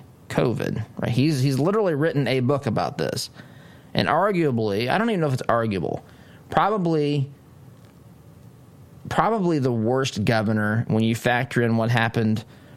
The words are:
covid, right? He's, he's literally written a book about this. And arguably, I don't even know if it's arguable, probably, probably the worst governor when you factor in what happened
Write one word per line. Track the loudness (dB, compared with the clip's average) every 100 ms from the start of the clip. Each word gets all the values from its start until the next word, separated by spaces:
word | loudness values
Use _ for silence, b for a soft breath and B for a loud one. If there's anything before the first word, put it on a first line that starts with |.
| -16 -20 -6
covid, | -2 0 0 -4 -6 -8 -6
right? | -2
He's, | 0 2 2
he's | 0 2
literally | 0 0 0
written | 0 0 0 0
a | 0
book | 2 0 0
about | -2 -2 -2
this. | -4 -4 -8 B B B B B B
And | -2 2
arguably, | 2 2 2 2 2 0 0 0
I | 0
don't | 0
even | 0
know | 0
if |
it's | -2 0
arguable, | 0 2 -2 -2 -6 -10 B B B B
probably, | 2 2 2 0 2 2 0 -2 -6 -20 -20 -20 -20 -20 -20 -20 -20 -20 -20 -20 -20 -20 -20 -20 -16 -6
probably | 0 0 2 0 0
the | 0
worst | 0 0 0 -2 -2
governor | 0 0 0 0 0 -2 0
when | 0
you | 0
factor | 0 0 0 0 0
in | 0 0
what | 0
happened | 0 0 0 0 -2 -6 B B